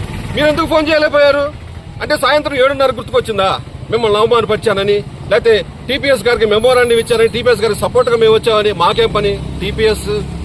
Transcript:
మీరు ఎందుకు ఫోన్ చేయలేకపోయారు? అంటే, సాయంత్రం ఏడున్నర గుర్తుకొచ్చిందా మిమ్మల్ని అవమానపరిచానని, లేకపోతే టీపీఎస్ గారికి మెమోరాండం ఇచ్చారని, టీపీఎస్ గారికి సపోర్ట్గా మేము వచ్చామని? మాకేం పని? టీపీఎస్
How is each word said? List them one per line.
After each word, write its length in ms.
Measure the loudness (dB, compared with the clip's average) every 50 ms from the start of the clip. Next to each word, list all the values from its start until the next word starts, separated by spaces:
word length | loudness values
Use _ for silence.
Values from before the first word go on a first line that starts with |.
| -10 -10 -10 -10 -10 -6 -4
మీరు 120 | 0 0
ఎందుకు 200 | 2 2 0 0
ఫోన్ 220 | 0 0 0 2 2
చేయలేకపోయారు? 640 | 0 0 0 2 2 4 4 4 2 2 -2 -4 -6 -10 -16 -16 -16 -16 -16 -16 -12 -10
అంటే, 140 | -4 -4 -2
సాయంత్రం 400 | 0 0 2 0 0 0 -2 0
ఏడున్నర 340 | 0 2 2 2 2 0 0
గుర్తుకొచ్చిందా 680 | 0 -4 -8 -2 -2 -2 -2 0 -2 0 0 0 0 -2 -6 -12 -16 -16 -8 -4
మిమ్మల్ని 280 | -2 -2 0 0 2 2
అవమానపరిచానని, 760 | 2 4 2 2 2 0 -2 -2 0 -2 0 0 0 0
లేకపోతే 720 | 0 -2 -2 -6 -12 -14 -4 0 0 2 4 4 2 2 0 -4 -12 -12 -8 -6
టీపీఎస్ 340 | -6 -2 0 0 0 2
గారికి 240 | 2 0 2 2 2
మెమోరాండం 500 | 2 2 2 4 4 4 4 4 4 2
ఇచ్చారని, 320 | 0 2 0 2 2 2 2
టీపీఎస్ 320 | 0 0 0 2 2 2
గారికి 200 | 0 -2 -2 -2
సపోర్ట్గా 360 | -4 0 2 2 2 2 2
మేము 180 | 4 4 4 4
వచ్చామని? 380 | 4 2 2 0 2 2 0
మాకేం 400 | 0 0 0 0 2 2 0 0
పని? 260 | 0 -2 -2 -2 -2 -4 -6 -8 -8 -6
టీపీఎస్ 460 | -6 -6 -2 0 0 0 0 -2 -4 -6 -6 -6 -6 -8 -8 -10